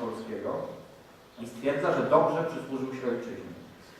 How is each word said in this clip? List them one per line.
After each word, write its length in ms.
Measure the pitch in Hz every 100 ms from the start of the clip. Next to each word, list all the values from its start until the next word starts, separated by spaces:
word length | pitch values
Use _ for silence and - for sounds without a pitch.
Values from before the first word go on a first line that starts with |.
polskiego 460 | 117 107 110 104 98 92 - - - - - - - -
i 60 | 117
stwierdza, 420 | 117 135 139 139
że 100 | -
dobrze 400 | 117 - - 160
przysłużył 480 | 165 127 131 135 131 127
się 120 | 123
ojczyźnie. 400 | 117 - - - - - - -